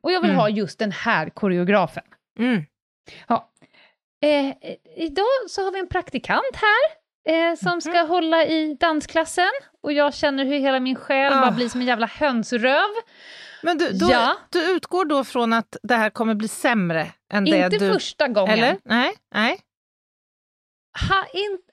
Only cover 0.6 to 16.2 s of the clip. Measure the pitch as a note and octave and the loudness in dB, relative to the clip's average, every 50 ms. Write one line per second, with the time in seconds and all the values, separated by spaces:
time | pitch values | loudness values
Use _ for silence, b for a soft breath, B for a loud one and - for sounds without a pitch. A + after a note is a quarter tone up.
0.6 | G#3 D3+ - - A3 G#3 E3+ - - A#3 G#3+ E3+ D#3 - - - - G3 F3+ F3 | -4 -4 -4 -6 -6 -6 -6 -4 -2 0 0 0 -2 -4 -6 -4 -2 0 0 0
1.6 | F3+ F3+ G3+ G#3 F#3+ G#3 - - - _ _ _ _ _ _ - A3+ B3+ A#3+ F#3+ | 2 2 2 2 2 0 -2 -8 -16 _ _ _ _ _ _ -4 -2 0 0 -2
2.6 | D3+ - _ _ _ _ _ _ _ B B B B - A#3 - - _ _ b | -2 -6 _ _ _ _ _ _ _ B B B B -4 -2 -2 -4 _ _ b
3.6 | b b b b b b b b _ _ _ _ - D4+ D4 C#4+ C#4 C4+ C4 - | b b b b b b b b _ _ _ _ 0 2 2 2 0 -2 -4 -8
4.6 | - - - - _ - - - E4 D#4+ C#4 F4+ G4+ A#4+ C5+ C5 A4+ E4+ - G4+ | -12 -14 -14 -14 _ -18 -10 -8 -8 -4 -2 -2 0 0 0 0 -2 -4 -6 -4
5.6 | F#4+ F#4+ F#4 G4 F#4 F#4 - F#4 E4+ - - B3+ - - G3 C4+ B4 C5+ - - | -4 -4 -4 -6 -6 -4 -4 -6 -4 -4 -8 -8 -4 -2 -2 -2 -2 -4 -4 -2
6.6 | A4 G#4+ G#4 A#4+ C#5+ D#5+ - - _ _ _ _ _ - D#4+ E4 E4 E4+ E4+ D#4 | 2 2 4 4 2 0 -2 -6 _ _ _ _ _ 0 0 2 2 0 0 -2
7.6 | - F4+ F4 F4 - D#4 F4 F4 E4 D4+ F4+ F4+ D#4+ D#4+ D#4+ E4 D#4 D4+ D#4+ D#4+ | -2 -2 -2 -2 -4 -2 0 0 2 2 0 0 2 2 2 2 2 2 2 0
8.6 | D#4 D#4 D4 - F4 E4 D#4 D4+ - - - D#4+ D#4+ - - F#4 F4+ G4 B4 C#5 | -2 -2 -2 -2 0 0 0 -2 -4 -2 -2 -2 -2 0 0 0 0 0 0 -4
9.6 | - - _ _ - C#4+ D4 C#4+ D4 D4 C#4 - D#4+ D4 C#4 C4+ C#4 C4 D4 C#4+ | -8 -14 _ _ -6 -2 0 2 2 2 0 0 -2 0 0 0 0 0 0 0
10.6 | C4 C#4 C4 C4 B3+ C4 C4 G#3 - - C#4 C4+ C4+ C#4 C#4+ C4+ C4 B3 G3 A#3+ | 2 2 2 0 0 -2 -4 -6 -4 0 0 2 2 4 4 4 4 4 2 0
11.6 | B3 A#3 - B3 B3 B3+ A#3+ G#3+ A#3 A3+ - - D4+ C#4+ B3+ A#3 G#3+ - B3 A3+ | -2 -2 -2 -2 -2 0 0 0 -2 -4 -4 -2 -2 0 0 0 -2 -2 -2 0
12.6 | A3 B3+ C4+ D#4 F#4+ G#4 G#4 A4+ - B B B B B B B B B B B | 2 2 2 2 2 0 -2 -6 -10 B B B B B B B B B B B
13.6 | - E4 F4 D4 E4+ C#4 F#3+ F#3+ A3+ B3+ B3 A#3+ A3+ C4 F4+ - - _ - F4 | -4 -2 0 0 0 -2 0 2 2 4 4 4 4 2 0 -2 -6 _ -2 0
14.6 | D#4+ F4 F#4 E4+ - - - F4+ F#4+ D4 D4+ C#4 B3+ - - B3+ A#3 A3+ A3+ A3+ | 0 0 0 -2 -2 -2 -2 -2 0 2 0 0 0 -2 -2 -2 0 2 2 0
15.6 | G#3+ - - - - G3+ B3 A3+ G#3+ G#3+ - - | -2 -4 -10 -10 -4 0 2 2 2 0 0 -2